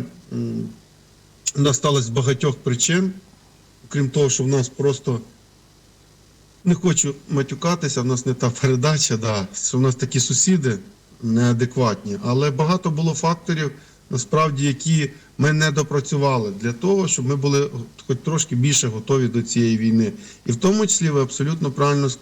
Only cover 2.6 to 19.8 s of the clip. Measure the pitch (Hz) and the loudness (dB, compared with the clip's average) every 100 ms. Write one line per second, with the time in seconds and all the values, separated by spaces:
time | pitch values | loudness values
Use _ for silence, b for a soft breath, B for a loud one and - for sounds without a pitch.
2.6 | - 120 - 175 190 185 - - - - | -2 -2 0 2 0 -4 -14 -20 -20 -20
3.6 | - _ - 143 135 151 143 - 131 139 | -20 _ -8 -2 0 2 2 2 0 2
4.6 | 123 - 139 135 - 117 - - - _ | 0 0 0 0 -2 -4 -6 -20 -20 _
5.6 | _ _ - _ - - - - - - | _ _ -20 _ -20 -20 -20 -20 -20 -4
6.6 | 185 170 180 156 143 139 - 143 135 135 | 0 2 2 2 0 -4 -4 -2 -2 -2
7.6 | 170 175 147 131 123 127 139 123 123 120 | -2 0 -2 -2 0 -2 -2 0 -2 0
8.6 | 131 127 147 151 - 113 113 107 95 - | 0 2 2 2 0 -2 -2 -2 -4 -6
9.6 | - 127 131 127 123 135 - 120 - 185 | -4 0 2 0 -2 -2 0 2 4 4
10.6 | 131 101 - - _ - 117 113 123 117 | 2 -2 -8 -20 _ -8 0 2 4 2
11.6 | 123 - 120 98 104 98 120 127 147 131 | 0 0 0 0 -6 -6 -2 0 0 0
12.6 | 156 180 175 151 165 151 165 170 - 165 | 0 0 0 -2 -2 0 -2 -2 -2 -4
13.6 | 147 - B B _ 135 - 151 160 135 | -4 -8 B B _ -8 -2 0 2 2
14.6 | 143 131 160 160 139 B B - 143 156 | 0 0 0 0 0 B B 0 2 2
15.6 | 156 151 147 147 135 147 139 135 107 98 | 2 0 0 -2 -2 0 2 0 -2 -4
16.6 | 113 120 180 196 180 - 127 143 143 139 | -6 -4 0 2 0 -2 -2 -2 0 0
17.6 | 143 127 117 - - 127 - 160 - 123 | 0 -6 -14 -16 -6 -4 -2 -2 -2 0
18.6 | 135 139 127 110 113 135 123 117 - 117 | 0 0 -2 -4 0 0 2 -2 -2 0
19.6 | 117 110 | 2 2